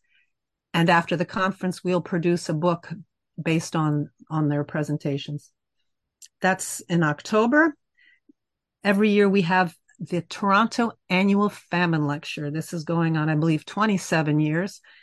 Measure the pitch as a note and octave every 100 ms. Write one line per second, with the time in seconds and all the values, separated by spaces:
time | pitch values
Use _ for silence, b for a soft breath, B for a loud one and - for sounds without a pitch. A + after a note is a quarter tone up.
0 | _ _ _ _ _ _ _ E3 E3+ E3+
1 | E3+ E3+ F3 - F#3 F#3+ F#3 F3+ F3+ F3+
2 | - F3+ F3 F3 - D#3 F3 E3+ - -
3 | - _ _ - D#3+ D#3+ - E3 D#3 D3
4 | D3 _ - D#3+ D3+ D3 C#3+ D#3 D3 D3
5 | D3+ C#3 - D3 - _ _ _ _ _
6 | _ _ - _ F#3 F#3+ - - - E3+
7 | D#3 D3 - G#3+ A#3 D4 D#4+ - _ b
8 | b b _ _ _ _ _ _ G3 G3+
9 | G#3+ G3+ G3+ G3 E3 F#3 F3 - _ _
10 | F#3 F3 - - G3+ G3 A3+ - A#3 -
11 | _ F#3 G3 G3+ G#3 - _ F3 F3 D#3+
12 | D3 D3 - - D3 D#3 - F3 D3+ E3+
13 | E3 D#3+ D#3 D#3 E3 D#3 - - A3 F#3+
14 | - E3 D3+ D3+ D3+ D#3+ G3 - b b